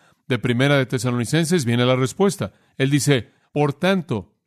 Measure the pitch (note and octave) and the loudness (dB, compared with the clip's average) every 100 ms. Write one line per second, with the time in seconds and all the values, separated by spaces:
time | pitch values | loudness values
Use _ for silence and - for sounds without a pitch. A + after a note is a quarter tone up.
0 | _ _ - B2 B2 A#2+ C#3 C#3+ B2 C3 | _ _ -4 -2 0 2 2 2 2 -2
1 | B2 A#2+ A#2 D#3 D#3 F3+ A#2 A#2+ B2 B2+ | -2 -2 0 0 0 0 0 2 2 2
2 | C3 - G3 - G2+ - _ - C3+ C#3+ | -2 0 0 0 -8 -10 _ -4 0 0
3 | C#3+ C3 - _ _ D3 D3 - F3+ F#3+ | 2 0 -2 _ _ -2 -2 0 -2 -2
4 | - G#2+ - _ | -2 -6 -8 _